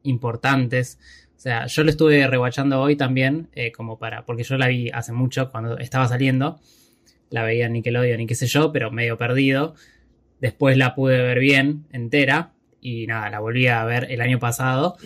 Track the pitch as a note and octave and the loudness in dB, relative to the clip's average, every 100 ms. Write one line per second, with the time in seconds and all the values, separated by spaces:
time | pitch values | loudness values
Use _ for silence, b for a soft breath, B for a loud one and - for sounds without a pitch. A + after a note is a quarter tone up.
0 | C#3 B2 A#2+ A2+ C3 C3+ B2 B2+ B2+ - | -4 -2 -4 -2 0 2 2 -2 -4 -8
1 | b b b _ C3 A#2 B2+ - D#3 D3+ | b b b _ -6 -4 -2 0 2 4
2 | D#3 D3 C3+ B2+ B2 B2 C#3 C3+ C#3 D3 | 6 6 4 2 0 0 0 2 2 2
3 | C3 C3 C3 D3+ E3 - A#2+ - A2+ A2+ | 0 2 2 0 -6 -8 -8 -8 -12 -10
4 | A2+ A2 A2+ A#2+ A#2+ C3 B2+ B2 A#2+ B2 | -10 -10 -10 -8 -4 0 0 0 -2 -6
5 | A2+ A#2 B2+ C3+ C3 A2+ A2+ A#2 B2 C3 | -6 -2 -2 -2 -6 -6 -8 -6 -4 0
6 | B2+ B2 C3+ B2+ C#3+ E3+ b b b b | 0 2 2 2 0 -4 b b b b
7 | b b _ A#2 A2+ A#2 A#2 A#2 A#2 A#2+ | b b _ -4 -2 0 0 -2 -2 0
8 | B2 A2+ A2+ A#2 A#2+ C#3+ D#3 D3+ A2+ A#2 | 0 0 -2 -2 0 2 2 0 -4 -2
9 | A#2 A2+ A#2+ B2+ C3+ C3+ D#3 b b b | -2 -2 0 2 2 2 -2 b b b
10 | b _ _ _ B2 - C#3 C3 B2+ C3 | b _ _ _ -6 0 2 4 2 0
11 | C3+ B2+ B2 B2+ C3+ C#3 C#3 D3+ - B2+ | 2 2 2 2 4 4 2 -2 -8 -10
12 | A#2 D3 C3+ D3 E3 _ _ _ B2+ A#2 | -2 2 2 0 -2 _ _ _ -10 -8
13 | A2 A2+ G#2 G#2+ A2 A#2+ B2+ A#2 A2+ A#2 | -6 -6 -6 -6 -4 2 2 2 0 -2
14 | - B2+ A#2+ B2+ B2 A#2 C3 C3 E3 - | -4 -2 0 0 0 -2 -2 0 -2 -4